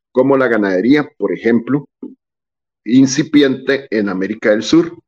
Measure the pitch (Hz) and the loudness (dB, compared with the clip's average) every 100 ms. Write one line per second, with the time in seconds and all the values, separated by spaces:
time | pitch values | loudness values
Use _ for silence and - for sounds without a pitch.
0 | _ - 131 135 127 113 101 92 110 147 | _ -2 2 2 2 0 0 0 2 0
1 | 139 - 98 - 110 117 117 139 - _ | 0 -6 -6 -4 0 0 0 -4 -6 _
2 | - 262 _ _ _ _ _ _ - 127 | -20 -20 _ _ _ _ _ _ 0 2
3 | 135 135 151 143 139 131 - 135 - 107 | 2 0 0 2 2 0 -4 -4 -4 -4
4 | 101 92 95 110 120 107 110 160 170 - | -4 -4 -6 -4 0 0 2 2 2 -4